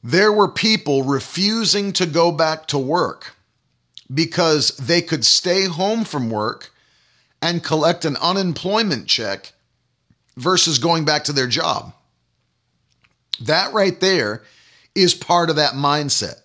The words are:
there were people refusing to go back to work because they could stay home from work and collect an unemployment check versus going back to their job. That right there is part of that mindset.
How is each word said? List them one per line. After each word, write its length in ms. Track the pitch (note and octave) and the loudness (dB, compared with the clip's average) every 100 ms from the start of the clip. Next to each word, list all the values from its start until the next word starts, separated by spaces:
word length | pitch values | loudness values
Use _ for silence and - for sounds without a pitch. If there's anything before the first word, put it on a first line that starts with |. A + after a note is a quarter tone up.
| A#2 | 2
there 260 | D#3+ G#3+ | 4 4
were 140 | G#3 G3 | 4 2
people 560 | - A3 A3 - C#3 | 2 0 0 2 0
refusing 880 | C3 C#3 - - G3 A3+ G#3 G#3+ G3+ | 2 -2 -2 -4 -2 0 0 0 -2
to 120 | F#3 F3 | -2 0
go 240 | D#3 E3+ | 2 2
back 360 | D#3 D#3+ D#3 - | 2 0 0 -4
to 100 | D3 | -4
work 560 | C3 E3+ C3 - - _ _ _ _ _ _ - _ | 0 0 0 -4 -18 _ _ _ _ _ _ -20 _
because 560 | C3+ E3 - E3 D3+ - - | -2 -2 2 2 4 0 -4
they 260 | B2 E3+ | 0 0
could 220 | E3+ D#3 | 0 -2
stay 400 | A2+ - F#3 F#3 | 2 2 2 0
home 400 | F#3+ D#3+ F#3+ A3+ | 0 -2 -2 0
from 260 | A3 D3+ A#2 | -2 -4 -4
work 400 | A2 G#2+ - - _ _ _ _ _ _ _ | -2 -4 -6 -18 _ _ _ _ _ _ _
and 220 | D#3+ E3+ | -2 -2
collect 400 | - D#3+ D3+ F3 | -2 0 2 0
an 120 | E3 C3+ | -2 -2
unemployment 920 | E3+ F#3+ F#3+ D#3 F#3 G#3+ G#3+ C3+ - | -2 0 -2 -4 -2 0 0 -4 -2
check 440 | - G#2+ G2 - _ _ _ _ _ _ _ _ - | -4 -4 -8 -12 _ _ _ _ _ _ _ _ -6
versus 420 | B2+ F3+ E3 C#3 | 0 2 2 2
going 260 | D#3 E3 | 2 2
back 200 | D3+ D3+ | 2 0
to 80 | D3 | 0
their 160 | C#3+ B2+ | -2 -2
job. 440 | A#2+ D#3+ A2+ - - _ _ _ _ _ _ _ _ _ _ _ _ _ - | 0 -2 -2 -6 -20 _ _ _ _ _ _ _ _ _ _ _ _ _ -10
That 320 | A2+ D#3 G3 | -2 0 0
right 260 | G#3+ G3 - | 0 0 2
there 460 | F#3 F#3 G#2+ A2 - _ _ _ _ | 0 2 0 -4 -12 _ _ _ _
is 180 | - F3+ | 0 2
part 380 | - - F3 E3 | 2 0 2 2
of 60 | D3+ | 2
that 180 | D3 | 0
mindset. 600 | C3+ C#3+ D3 D3 - F#2+ - | 0 0 0 0 -4 -4 -10